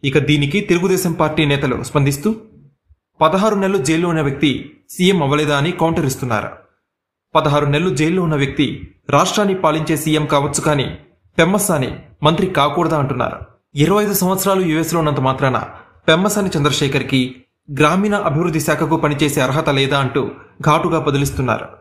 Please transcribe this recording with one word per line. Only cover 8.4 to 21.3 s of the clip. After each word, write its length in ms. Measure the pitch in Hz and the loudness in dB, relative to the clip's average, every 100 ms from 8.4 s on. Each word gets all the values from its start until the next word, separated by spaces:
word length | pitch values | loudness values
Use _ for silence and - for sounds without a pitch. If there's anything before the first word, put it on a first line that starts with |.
| 139 139 139 - - _ - | -2 -2 -2 -2 -14 _ -2
రాష్ట్రాన్ని 440 | 143 170 - 208 | 0 2 0 0
పాలించే 420 | 190 165 156 156 151 | 2 0 0 -2 -2
సీఎం 300 | 156 156 147 | 0 0 2
కావచ్చు, 340 | 147 139 - | 0 0 -2
కానీ 380 | 160 147 120 - - _ _ - | 0 0 -2 -6 -18 _ _ 0
పెమ్మసాని 520 | 165 196 190 160 123 - - - | 2 2 0 -2 -2 -8 -16 -2
మంత్రి 240 | 147 160 - | 0 0 0
కాకూడదా 520 | - 143 147 165 160 | 0 0 0 0 0
అంటున్నారు. 380 | 139 123 123 - - _ _ | -2 -2 -4 -6 -16 _ _
ఇరవై 280 | - 156 202 | 0 2 2
ఐదు 100 | 208 | 0
సంవత్సరాలు 480 | 202 180 190 196 190 | 0 0 0 0 0
యూఎస్లో 380 | 185 156 160 170 | 2 0 0 0
ఉన్నంత 220 | 156 139 | 0 0
మాత్రాన 420 | 131 131 135 123 - - - _ - | 0 0 0 -2 -6 -14 -20 _ 0
పెమ్మసాని 420 | 165 202 202 190 165 | 2 2 0 -2 0
చంద్రశేఖర్కి 760 | 143 139 143 135 - 135 127 - _ _ - 139 | 0 2 0 -2 0 0 0 -6 _ _ -12 2
గ్రామీణ 360 | 151 180 208 | 2 4 0
అభివృద్ధి 460 | 208 175 147 175 156 | 0 0 0 0 0
శాఖకు 360 | - 151 156 160 | 0 0 2 0
పనిచేసే 440 | 151 143 151 147 | 0 2 0 2
అర్హత 300 | 131 143 156 | 0 0 0
లేదా 280 | 139 135 139 | 0 2 0
అంటూ 320 | 131 143 117 - - _ | 0 -2 -4 -8 -20 _
ఘాటుగా 380 | 160 156 165 160 | 2 2 2 0
బదులిస్తున్నారు. 680 | 147 139 139 | 0 0 0